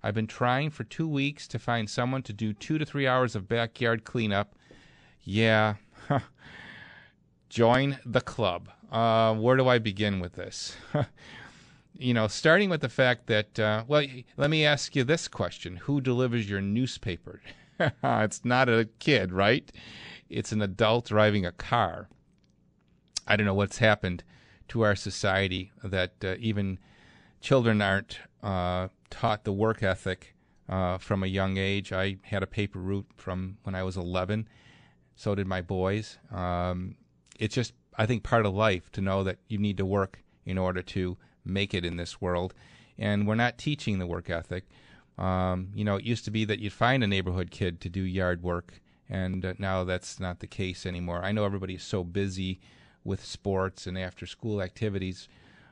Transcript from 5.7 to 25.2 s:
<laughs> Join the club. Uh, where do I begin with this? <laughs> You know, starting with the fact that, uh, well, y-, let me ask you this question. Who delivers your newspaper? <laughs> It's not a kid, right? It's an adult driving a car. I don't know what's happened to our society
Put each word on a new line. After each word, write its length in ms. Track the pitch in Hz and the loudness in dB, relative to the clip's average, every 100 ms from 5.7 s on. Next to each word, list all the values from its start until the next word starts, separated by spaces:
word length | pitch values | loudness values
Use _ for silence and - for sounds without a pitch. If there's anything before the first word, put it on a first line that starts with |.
| 101 - - - | 0 -10 -10 0
<laughs> 100 | 139 - _ - - - - - - - _ _ _ _ | 0 0 _ -20 -18 -18 -18 -20 -20 -20 _ _ _ _
Join 500 | 113 117 127 139 139 123 | 4 6 6 2 -2 -2
the 140 | 120 | -2
club. 500 | - - 101 87 - - - | -2 0 0 -2 -8 -20 -6
Uh, 440 | 113 117 113 113 110 | 0 4 4 4 4
where 200 | 117 131 | 4 4
do 120 | 127 | 6
I 120 | 123 | 4
begin 420 | 110 98 107 95 | 2 0 0 0
with 120 | 87 | -4
this? 440 | - 90 - - - - | -8 -12 -10 -12 -12 -4
<laughs> 120 | 147 - - - - - - - - _ - | -2 -2 -6 -20 -20 -20 -20 -20 -20 _ -4
You 200 | 127 120 | 0 4
know, 120 | 110 | 2
starting 440 | - 156 175 202 | 4 6 6 6
with 100 | 160 | 0
the 80 | 127 | 0
fact 380 | - 127 120 - | 4 4 4 2
that, 320 | 107 104 - | 2 2 0
uh, 240 | 110 107 113 | 0 0 2
well, 140 | 151 | 2
y-, 240 | 139 127 - - | 2 -4 -12 -2
let 140 | 143 | 2
me 160 | 156 151 | 4 4
ask 300 | 143 - 143 | 2 0 0
you 80 | |
this 240 | 123 165 - | 2 0 -2
question. 480 | - 87 - 87 90 | -4 -4 -6 -12 -8
Who 260 | - 143 | -2 0
delivers 480 | 131 123 127 117 101 | 0 2 2 0 0
your 100 | 101 | -2
newspaper? 800 | 98 110 127 - - 85 - - - - - - | 0 0 -2 -4 -6 -8 -10 -18 -20 -20 -12 -2
<laughs> 0 | 151 - | 0 0
It's 400 | 135 113 107 - | 0 2 0 0
not 240 | 120 123 127 | 2 4 6
a 220 | 113 113 - | 4 2 -2
kid, 340 | - 127 92 | 2 4 4
right? 400 | 92 101 131 - - - - - - - | 2 4 4 0 -16 -20 -18 -18 -18 -8
It's 240 | 117 - | -6 -4
an 120 | 107 | -2
adult 420 | 101 101 107 117 - | -2 2 4 4 2
driving 400 | 107 107 104 87 | 4 6 4 0
a 60 | |
car. 580 | - - 120 92 87 98 - _ _ _ _ _ _ _ _ _ - - | -4 -2 2 2 -2 -12 -20 _ _ _ _ _ _ _ _ _ -8 0
I 80 | 104 | 2
don't 100 | 104 | 4
know 80 | |
what's 240 | 98 101 - | 2 0 4
happened 460 | 110 107 92 90 - - - _ - | 4 4 0 -4 -8 -20 -20 _ -6
to 120 | 117 | 2
our 140 | 107 98 | 2 2
society 760 | 101 - | -2 -2